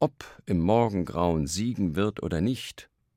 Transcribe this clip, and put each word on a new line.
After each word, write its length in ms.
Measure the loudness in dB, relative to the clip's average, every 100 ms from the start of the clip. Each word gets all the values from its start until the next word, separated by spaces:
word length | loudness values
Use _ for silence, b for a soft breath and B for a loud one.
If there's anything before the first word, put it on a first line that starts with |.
Ob 240 | -2 -2 -20 -16
im 160 | -2 0
Morgengrauen 840 | 4 4 4 0 -2 0 2 2 0
siegen 500 | -2 -4 -2 -2 0
wird 260 | -2 -2
oder 200 | -2 0
nicht, 480 | 0 -2 -8 -16 -20 _ _